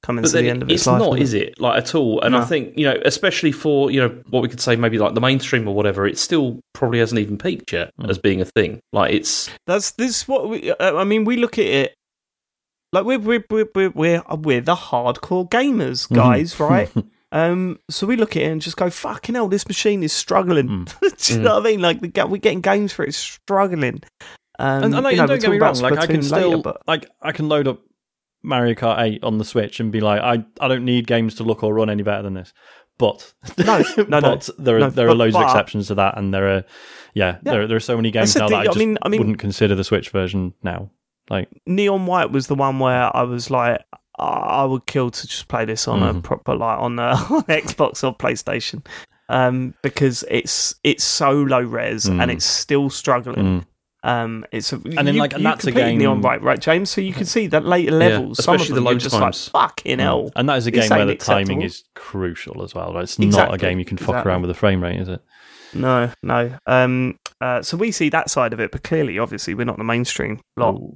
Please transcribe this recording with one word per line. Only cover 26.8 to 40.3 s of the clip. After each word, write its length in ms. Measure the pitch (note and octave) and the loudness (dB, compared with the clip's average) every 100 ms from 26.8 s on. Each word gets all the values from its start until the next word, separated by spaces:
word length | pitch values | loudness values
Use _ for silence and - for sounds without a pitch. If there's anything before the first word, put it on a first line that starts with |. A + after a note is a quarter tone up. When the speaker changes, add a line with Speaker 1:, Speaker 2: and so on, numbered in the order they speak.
| - | -2
Speaker 3:
like, 220 | D#3+ - _ | -4 -4 _
I 100 | - | -8
can 160 | D#3 D#3 | -4 0
load 180 | D3+ C3+ | 2 0
up 140 | A#2+ _ _ _ _ _ _ | -2 _ _ _ _ _ _
Mario 320 | - C3 A#2+ A#2 | -4 0 2 2
Kart 260 | A#2 A2 | 0 2
eight 200 | A2+ G#2+ | 0 -2
on 140 | - G#2+ | -2 -2
the 60 | |
Switch 380 | G#2+ B2 G#2+ - | 0 -2 -2 -4
and 100 | A2+ | -2
be 80 | A2 | 0
like, 220 | G#2+ G#2 | 2 2
"I, 240 | A2+ A#2+ A2 - | 2 0 -2 -6
I 80 | C3+ | -2
don't 160 | B2+ B2 | 0 2
need 220 | B2 A#2 | 0 2
games 280 | A#2 A2+ - | 0 0 -2
to 80 | |
look 180 | A2+ G#2+ | -2 0
or 120 | G#2+ | 0
run 160 | G#2+ A2 | 2 2
any 140 | G#2 | 0
better 180 | G#2 G2+ | -2 -2
than 120 | G2+ F#2+ | -4 -8
this." 180 | F2+ _ - - _ _ | -12 _ -20 -20 _ _
But 360 | A2+ - - _ - - | 0 0 -16 _ -16 0
Speaker 1:
No, 220 | F3+ G3+ - | 4 4 2
Speaker 3:
<laughs> 80 | - | 2
Speaker 1:
no, 60 | G#3 | 2
no. 140 | D3+ | 4
Speaker 3:
but 280 | C#3+ C#3 - - | 4 2 -4 -4
there 200 | B2+ A2+ | 2 4
are, 20 | |
Speaker 1:
No, 80 | C3+ | 4
Speaker 3:
there 160 | B2+ A#2 | 4 4
are 20 | |
Speaker 1:
but, 80 | A#2 | 6
Speaker 3:
loads 180 | A2+ A2 | 6 4
of 60 | |
Speaker 1:
but 60 | C#3 | 4
Speaker 3:
exceptions 380 | B2+ G2 G#2 G2 | 4 2 -4 -2
to 80 | G2+ | 2
that, 220 | G2 G#2+ | 2 2
and 160 | G2 | -2
there 140 | F#2+ G2 | 0 2
are, 160 | G2 F#2 - - - - - | 0 -2 -18 -20 -20 -10 -2
yeah, 240 | F#2 F2+ | 0 -2
Speaker 1:
Yeah. 80 | - | -2
Speaker 3:
there, 160 | A#2+ A2 | 0 0
there 80 | A2+ | -2
are 40 | |
so 160 | - A#2 | 0 0
many 140 | A2+ | 0
games 220 | A2 A2 | 2 2
Speaker 1:
That's 20 | C4+ | 2
the 40 | |
Speaker 3:
now 60 | G#3+ | 2
Speaker 1:
thing, 60 | |
Speaker 3:
that 60 | G#2 | 2
I 20 | |
Speaker 1:
I 40 | G#3+ | 2
Speaker 3:
just 100 | F#3 | 2
Speaker 1:
mean, 200 | A3 G#3+ | 0 0
I 80 | - | -2
mean 100 | G3+ | 0
Speaker 3:
wouldn't 200 | G#2+ G#2+ | 0 0
consider 360 | G2+ G2 G#2+ G2 | -4 0 2 2
the 80 | |
Switch 260 | F#2+ G2+ - | 0 -2 -2
version 420 | G2 F#2 | -4 -2